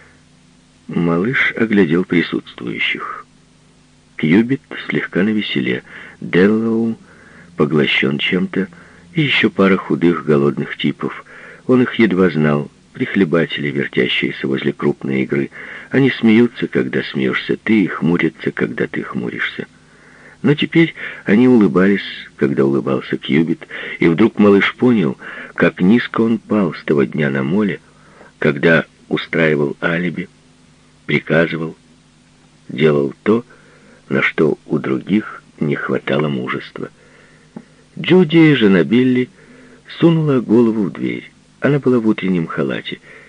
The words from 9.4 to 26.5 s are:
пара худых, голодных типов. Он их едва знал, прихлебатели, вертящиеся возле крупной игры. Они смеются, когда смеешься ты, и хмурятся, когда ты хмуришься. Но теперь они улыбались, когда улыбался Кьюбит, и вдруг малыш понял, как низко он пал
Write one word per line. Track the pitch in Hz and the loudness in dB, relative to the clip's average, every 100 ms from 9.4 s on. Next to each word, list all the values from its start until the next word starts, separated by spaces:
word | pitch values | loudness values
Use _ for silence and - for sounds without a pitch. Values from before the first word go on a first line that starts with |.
| 113 | 0
пара | - 95 95 | 2 2 2
худых, | - 78 85 80 | -2 0 2 2
голодных | 69 73 71 69 71 - | 0 2 2 0 -6 -4
типов. | 73 - 65 - - - - - - | -4 -4 -8 -10 -18 -20 -20 -8 0
Он | 127 | 2
их | 120 - | 2 2
едва | 113 90 92 | 2 4 2
знал, | 78 76 73 71 _ _ | 2 2 0 -4 _ _
прихлебатели, | - - 101 90 85 78 - 73 | -8 -4 0 0 0 -2 -4 -4
вертящиеся | 67 64 69 64 - 65 - 67 | -4 -4 -2 -2 -2 -4 -4 -4
возле | 67 71 | -4 -4
крупной | 69 71 69 67 67 | -2 -4 -4 -4 -4
игры. | 65 69 - - - - - | -2 -4 -6 -10 -18 -18 -4
Они | 123 135 | 0 0
смеются, | - 113 110 120 - 85 | 2 4 4 4 0 -4
когда | 69 64 67 | -2 -2 -4
смеешься | 64 71 65 64 - 64 | -6 -4 -4 -4 -4 -4
ты, | - 110 82 | 0 2 0
и | |
хмурятся, | - 80 85 82 - - | -2 0 0 -2 -4 -8
когда | - 64 62 - | -4 -4 -4 -6
ты | - | -6
хмуришься. | 58 64 58 55 - - - _ _ _ - - - - | -8 -8 -8 -8 -8 -10 -14 _ _ _ -20 -20 -20 -2
Но | - | 0
теперь | 147 - 165 165 - - - - | 0 2 2 2 -2 -14 -8 0
они | - 254 | 4 6
улыбались, | 254 - 71 95 98 - - - - | 6 4 4 2 0 -4 -14 -16 -4
когда | 69 65 67 | -2 0 0
улыбался | 69 67 64 - 67 | 0 -2 -4 -4 -8
Кьюбит, | - 71 82 82 - - - - | -2 0 0 -4 -8 -14 -12 0
и | 85 | 2
вдруг | 80 110 - | 4 2 4
малыш | 104 101 92 - | 4 6 2 0
понял, | 123 117 73 64 - - - - | 2 2 0 -4 -12 -16 -12 -2
как | 85 - | 0 2
низко | 90 120 - - | 4 4 2 0
он | 113 110 | 0 0
пал | - | -2